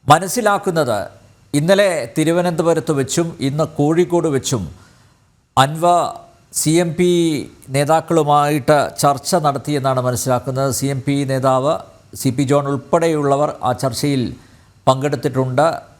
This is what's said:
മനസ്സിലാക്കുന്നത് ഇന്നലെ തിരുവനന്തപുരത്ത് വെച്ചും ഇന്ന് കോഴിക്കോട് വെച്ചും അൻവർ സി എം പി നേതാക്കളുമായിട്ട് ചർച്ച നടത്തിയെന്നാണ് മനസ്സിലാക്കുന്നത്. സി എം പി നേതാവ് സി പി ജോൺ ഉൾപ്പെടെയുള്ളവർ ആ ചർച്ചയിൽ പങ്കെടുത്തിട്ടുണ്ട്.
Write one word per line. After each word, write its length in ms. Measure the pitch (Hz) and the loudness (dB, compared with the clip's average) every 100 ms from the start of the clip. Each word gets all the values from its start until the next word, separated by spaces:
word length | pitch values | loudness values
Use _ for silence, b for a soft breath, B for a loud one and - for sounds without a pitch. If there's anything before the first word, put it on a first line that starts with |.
| - | 6
മനസ്സിലാക്കുന്നത് 1000 | 156 185 247 214 202 - 165 131 107 92 - _ _ _ | 4 4 -2 0 0 0 -2 0 -2 -4 -14 _ _ _
ഇന്നലെ 540 | 143 160 196 202 165 117 - | -2 2 4 4 0 -4 -2
തിരുവനന്തപുരത്ത് 760 | 160 170 175 170 165 160 156 | 0 2 0 0 0 0 0
വെച്ചും 440 | 143 135 - 170 - | -2 0 -2 -4 -4
ഇന്ന് 240 | 135 143 | -4 -2
കോഴിക്കോട് 640 | 156 - 147 165 180 175 160 | -4 0 0 2 2 0 0
വെച്ചും 460 | 139 - 123 82 - b b b b b _ _ - | -2 -2 -6 -6 -14 b b b b b _ _ 0
അൻവർ 540 | 135 160 170 175 147 - - _ _ | 0 2 2 2 0 -6 -20 _ _
സി 180 | - 151 | -4 0
എം 240 | 165 175 | 2 0
പി 560 | 143 180 175 165 147 67 - - | 0 2 2 0 -2 -8 -16 -6
നേതാക്കളുമായിട്ട് 1300 | 135 143 160 160 170 147 147 143 151 123 180 95 - | -2 2 0 2 0 4 2 2 0 2 2 2 0
ചർച്ച 360 | 147 139 - | 0 0 -2
നടത്തിയെന്നാണ് 680 | 180 151 135 113 147 135 127 | 0 0 -2 -4 -2 0 0
മനസ്സിലാക്കുന്നത്. 720 | 123 120 131 123 127 131 135 | -2 -2 -2 -2 -2 -4 -2
സി 140 | 120 135 | -2 -4
എം 160 | 139 123 | -4 -2
പി 180 | 139 | -2
നേതാവ് 540 | 135 135 131 131 135 165 - - _ | -2 0 2 2 0 -2 -6 -20 _
സി 140 | - 135 | -4 -4
പി 140 | 123 | -2
ജോൺ 240 | 135 143 139 | 2 2 2
ഉൾപ്പെടെയുള്ളവർ 920 | 139 127 175 165 156 143 139 151 - | -4 0 0 2 0 0 2 0 -2
ആ 100 | 131 | -4
ചർച്ചയിൽ 600 | 123 - 120 147 139 110 - b b b b - | -2 -4 -2 -2 -2 -4 -8 b b b b 0
പങ്കെടുത്തിട്ടുണ്ട്. 840 | 131 143 123 143 127 131 127 160 156 - - | 0 0 -2 -2 -2 -2 2 0 0 -12 -20